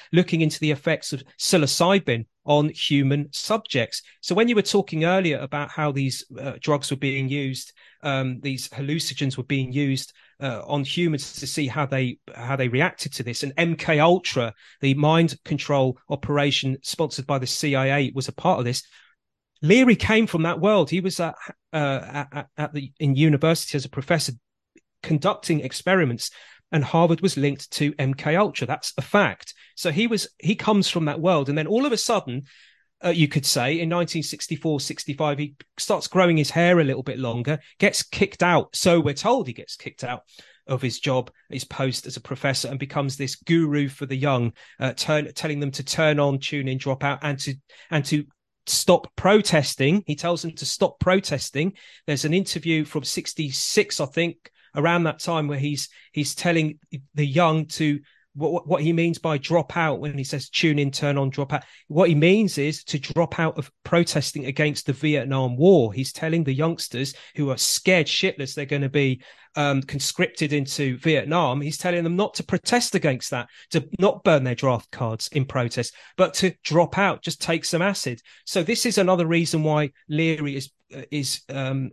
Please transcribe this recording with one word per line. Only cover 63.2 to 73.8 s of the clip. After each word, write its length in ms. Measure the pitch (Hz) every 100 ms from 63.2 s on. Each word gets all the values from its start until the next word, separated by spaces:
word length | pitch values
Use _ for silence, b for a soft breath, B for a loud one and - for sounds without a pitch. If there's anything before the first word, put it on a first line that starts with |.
| 165 -
out 180 | 160 -
of 160 | - _
protesting 640 | - 175 170 156 - 147
against 400 | 139 139 151 139
the 80 | -
Vietnam 640 | 135 156 143 135 135 127 123
War. 380 | 175 175 110
He's 180 | 113 135
telling 320 | - 160 170
the 80 | 139
youngsters 640 | 135 160 170 - 120 139 - B -
who 120 | 139
are 80 | 120
scared 500 | - - 180 185 151
shitless 480 | - - - 135
they're 120 | - 139
gonna 240 | 143 139
be, 320 | 143 135 127 B B B
um, 260 | 151 143 139
conscripted 720 | 131 143 - - 180 - 156
into 460 | 147 139 - 139 127
Vietnam. 640 | 165 143 139 170 143 139
He's 160 | 143 -
telling 260 | 180 175
them 120 | 170 180
not 180 | 208
to 100 | -
protest 500 | - 185 - 240 -
against 360 | 190 151 127 -
that, 180 | 123 - B B
to 180 | 165